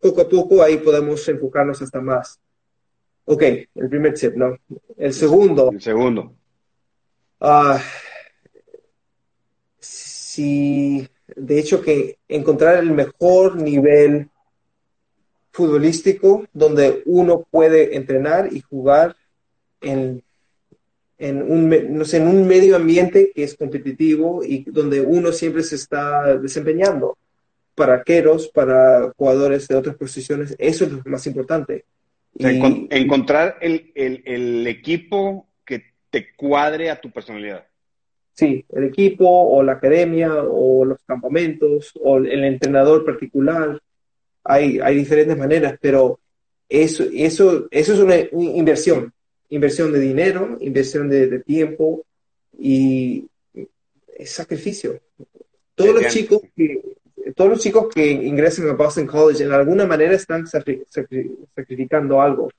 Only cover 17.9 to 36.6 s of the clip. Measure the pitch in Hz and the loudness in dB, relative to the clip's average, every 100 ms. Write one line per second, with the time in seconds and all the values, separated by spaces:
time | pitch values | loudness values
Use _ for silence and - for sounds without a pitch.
17.9 | 143 135 131 143 165 - - - 139 131 | -2 -2 -2 0 0 -2 -6 -12 -6 2
18.9 | 143 160 - _ _ _ _ _ _ 143 | 4 2 -2 _ _ _ _ _ _ -8
19.9 | 135 131 127 _ _ _ _ _ _ _ | -6 -6 -8 _ _ _ _ _ _ _
20.9 | _ _ _ 143 139 143 165 160 160 135 | _ _ _ -8 -6 -2 0 4 2 0
21.9 | 151 156 165 160 190 190 185 190 185 165 | -4 -2 0 4 4 6 6 6 6 4
22.9 | 165 175 196 - - 143 - 143 139 139 | 2 2 -2 -12 -8 -8 -6 -10 -8 -10
23.9 | 131 156 151 160 175 139 135 139 156 143 | -2 0 0 -2 -4 -6 -8 -6 -4 -2
24.9 | 139 135 175 170 165 165 156 160 147 - | -2 0 0 0 -2 -4 -4 -6 -8 -8
25.9 | 147 147 147 143 135 135 156 151 160 196 | -6 -4 -2 0 0 -2 -6 -4 0 0
26.9 | 190 110 - _ _ _ _ _ - 139 | 0 -4 -8 _ _ _ _ _ -2 2
27.9 | 123 - 170 156 160 160 - 131 131 131 | 2 2 2 4 2 0 -2 2 4 6
28.9 | 127 120 - 139 131 143 139 135 131 135 | 6 2 -2 0 2 0 -2 -2 -2 -2
29.9 | 139 139 - 127 143 147 - 147 160 175 | -10 -12 -12 -8 -8 -8 -4 -2 0 -2
30.9 | 139 131 135 - 131 131 160 143 - _ | -4 -10 -8 -8 -8 -4 -6 -6 -12 _
31.9 | _ _ _ _ - 131 127 131 147 - | _ _ _ _ -4 -2 2 2 0 -2
32.9 | 139 131 139 - 147 170 180 170 160 _ | -2 0 0 0 0 0 -2 -4 -4 _
33.9 | - 131 131 131 123 123 120 120 107 - | -8 -6 -6 -10 -8 -4 -4 -4 -8 -6
34.9 | 170 170 202 196 196 - _ - 117 _ | -6 -4 -4 -4 -6 -14 _ -14 -14 _
35.9 | _ _ 135 - _ 139 143 | _ _ -10 -10 _ -2 0